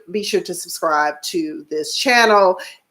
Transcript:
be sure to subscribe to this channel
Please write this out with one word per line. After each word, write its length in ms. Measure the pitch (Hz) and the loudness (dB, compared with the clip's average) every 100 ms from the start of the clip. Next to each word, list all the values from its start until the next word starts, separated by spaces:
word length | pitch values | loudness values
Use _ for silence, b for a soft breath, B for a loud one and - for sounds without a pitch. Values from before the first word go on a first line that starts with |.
| - | -6
be 120 | 196 | -6
sure 200 | 208 196 | -2 -4
to 120 | 175 | -4
subscribe 640 | 175 170 - 165 151 151 147 | -10 -10 -6 0 2 0 -2
to 440 | - 175 156 156 151 | -6 -4 -4 -8 -8
this 280 | 151 151 - | -8 -6 -4
channel 600 | 277 240 226 208 190 185 B B _ | 2 4 6 6 4 2 B B _